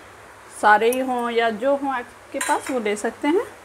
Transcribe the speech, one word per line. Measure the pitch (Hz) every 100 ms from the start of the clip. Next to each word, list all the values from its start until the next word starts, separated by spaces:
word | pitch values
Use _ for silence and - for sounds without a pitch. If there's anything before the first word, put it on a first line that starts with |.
| - - - - - -
सारे | 214 208 226
ही | 254
हों | 262 247 233
या | 226 233
जो | 208 269 277
हों | 269
आपके | 247 240 - - 269
पास | - 311 -
वो | 254
ले | 208 208
सकते | 196 - 294
हैं। | 370 - -